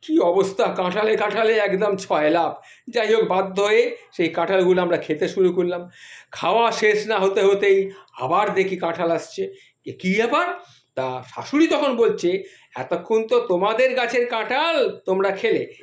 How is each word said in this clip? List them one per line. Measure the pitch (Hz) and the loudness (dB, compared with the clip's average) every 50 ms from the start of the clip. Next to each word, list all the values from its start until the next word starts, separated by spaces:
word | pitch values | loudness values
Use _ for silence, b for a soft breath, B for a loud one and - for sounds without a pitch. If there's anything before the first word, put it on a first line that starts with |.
কি | - - - - | -6 -2 0 2
অবস্থা, | 190 175 175 196 185 185 - - 226 185 180 | 2 2 2 2 0 0 0 -2 -2 0 0
কাঁঠালে | 185 185 180 180 214 214 220 220 | -2 -2 -2 0 0 0 0 0
কাঁঠালে | - 208 208 196 214 226 220 226 | 0 0 -2 0 0 2 2 2
একদম | 214 208 196 185 190 214 202 196 | 2 2 0 0 0 0 0 -2
ছয় | 185 - - 190 156 151 151 | -2 -4 -2 -2 0 2 2
লাভ। | 160 170 165 143 - - B B B B B - | 2 2 0 -2 -4 -8 B B B B B -6
যাই | 226 240 214 208 220 | -4 -2 0 2 2
হোক, | 226 - | 2 2
বাধ্য | - 180 185 196 190 190 190 | 2 0 0 0 -2 0 0
হয়ে | 202 208 214 226 247 - - B B B | 2 4 4 4 2 2 -2 B B B
সেই | B - 175 160 | B -2 -2 -2
কাঁঠালগুলো | 165 - 170 165 196 190 180 180 185 185 | -2 -2 -2 0 2 2 4 4 4 2
আমরা | 180 175 175 | 2 0 0
খেতে | 156 - - 156 151 214 | -2 -2 -2 -4 -2 -2
শুরু | 190 - 196 185 180 175 | -2 0 2 2 2 2
করলাম। | 185 175 175 180 175 175 180 B B B B B B B B | 0 -2 -2 -2 -6 -8 -12 B B B B B B B B
খাওয়া | - - - 170 190 226 233 226 | -10 -4 -2 0 2 2 2 2
শেষ | 220 - 220 214 208 208 208 | 0 2 2 2 2 2 0
না | 214 220 196 | -2 -2 0
হতে | 190 196 190 220 | 0 0 2 2
হতেই | 196 196 202 196 208 202 196 196 190 190 B B B B B - | 2 4 2 4 4 4 4 4 2 -2 B B B B B -8
আবার | 123 135 165 190 214 202 185 | -4 0 0 2 0 0 0
দেখি | 185 185 185 185 | 0 -2 -2 -2
কাঁঠাল | 175 175 165 165 175 175 170 | -4 -4 -4 -4 -2 -2 -2
আসছে। | 165 156 151 - - - 190 190 B B B B B B - | -2 -2 -4 -8 -8 -8 -8 -8 B B B B B B -14
এ | 139 120 - | -14 -12 -6
কী | - 185 190 | -2 0 0
ব্যাপার? | 208 226 233 285 311 359 349 349 - B B B B B B - | 0 0 0 0 0 0 -2 -4 -10 B B B B B B -8
তা | 135 131 131 127 127 123 - - | -6 -6 -4 -6 -8 -12 -14 -14
শাশুড়ি | - - - - 294 330 | -14 -8 -2 2 2 2
তখন | 311 339 294 294 277 247 | 4 2 2 0 0 2
বলছে, | 226 233 202 190 - - 175 180 190 185 B B B B B B | 2 2 2 2 0 0 -2 -2 -2 -4 B B B B B B
"এতক্ষণ | 123 131 - 180 175 175 - 220 220 226 | -10 -8 -6 -6 -6 -2 0 0 0 0
তো | 220 247 240 | 2 0 0
তোমাদের | 233 - 185 175 185 208 220 226 254 262 247 | 2 0 0 0 0 0 2 2 2 2 2
গাছের | 262 240 233 240 247 240 | 0 -2 0 0 0 -2
কাঁঠাল | 240 233 226 214 214 247 277 311 339 330 302 240 190 185 - - | 0 -2 -4 -4 -2 -2 0 0 0 0 0 0 -2 -4 -6 -4
তোমরা | - 190 190 196 196 | -2 0 0 0 0
খেলে, | 190 - - 226 220 151 - - - - | -2 -2 0 0 0 0 -2 -6 -12 -14